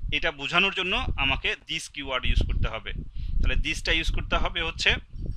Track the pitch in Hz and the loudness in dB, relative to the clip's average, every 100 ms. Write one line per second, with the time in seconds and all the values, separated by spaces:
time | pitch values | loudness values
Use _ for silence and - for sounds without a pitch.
0 | - 147 170 147 139 170 196 185 180 220 | -4 0 0 -2 -2 0 2 0 -2 -2
1 | 262 - 135 135 196 208 - 160 - 147 | -2 0 0 0 -2 -6 -6 -8 -8 -10
2 | 139 127 120 120 123 117 117 110 104 - | -4 -2 4 4 4 2 0 0 -6 -8
3 | - - - - - 127 151 160 - 165 | -6 -6 -2 4 4 4 2 0 0 0
4 | 160 - 156 170 170 175 165 - 196 240 | 2 0 0 2 2 0 -4 0 0 0
5 | - - - | -4 -8 -6